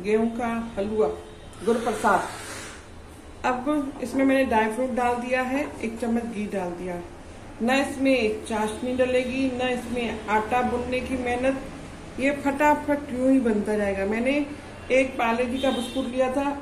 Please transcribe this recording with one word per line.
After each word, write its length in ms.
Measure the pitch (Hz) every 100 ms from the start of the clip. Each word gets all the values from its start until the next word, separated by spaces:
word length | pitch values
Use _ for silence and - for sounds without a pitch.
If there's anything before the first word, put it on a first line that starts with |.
गेहूं 280 | 196 220 233
का 240 | 233 233 233 226 202
हलवा, 300 | 208 214 208 - - - - - 180
गुड़ 120 | 226
प्रसाद। 500 | 233 208 202 180 - - - - - - - - - - - - 254
अब 540 | 247 285 302 269 -
इसमें 220 | 233 269 269
मैंने 200 | 269 262
ड्राई 260 | 220 220
फ्रूट 200 | 226 262
डाल 220 | 233 247 233
दिया 240 | 247 254
है, 240 | 247 269 302 -
एक 180 | 226 -
चम्मच 240 | 233 233 226
घी 200 | 196 202
डाल 240 | 196 175
दिया 200 | 175 180
है। 220 | 175 175 - - - - -
न 160 | 233 269
इसमें 640 | 277 269 269 254 214 214 -
चाशनी 480 | 220 214 - 254 254
डलेगी, 500 | 254 254 247 262 262
न 140 | 247 254
इसमें 580 | 240 226 240 226 - -
आटा 320 | 214 214 247
बुनने 360 | 226 240 247 254
की 160 | 247 254
मेहनत, 440 | 247 240 262 269 - - - - - 233
ये 120 | 269 285
फटाफट 680 | 277 277 302 294 294 285 285
यूं 180 | 247 262
ही 80 | 269
बनता 360 | 226 208 208 208
जाएगा। 280 | 202 196 202
मैंने 280 | 220 262 294 285 - - - -
एक 260 | 262 262 -
पार्ले 280 | 233 233 247
जी 120 | 262
का 140 | 269
बिस्कुट 340 | 233 - 262 240
लिया 240 | 254 254
था, 180 | 277 277 285